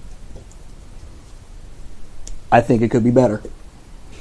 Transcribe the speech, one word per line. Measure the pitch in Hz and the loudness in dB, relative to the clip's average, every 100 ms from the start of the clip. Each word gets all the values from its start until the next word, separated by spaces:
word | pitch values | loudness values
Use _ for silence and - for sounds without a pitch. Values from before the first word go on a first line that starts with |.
| - - - - - - - - - - - - - - - - - - - - - - - - - | -12 -12 -12 -14 -14 -16 -16 -16 -14 -14 -14 -16 -16 -18 -16 -16 -14 -12 -10 -8 -8 -8 -6 -6 4
I | 117 | 6
think | - 117 | 6 4
it | 113 | 6
could | 123 | 4
be | 117 | 6
better. | 123 123 - - - - - - - - - | 6 6 4 -4 -14 -16 -18 -18 -16 -16 -14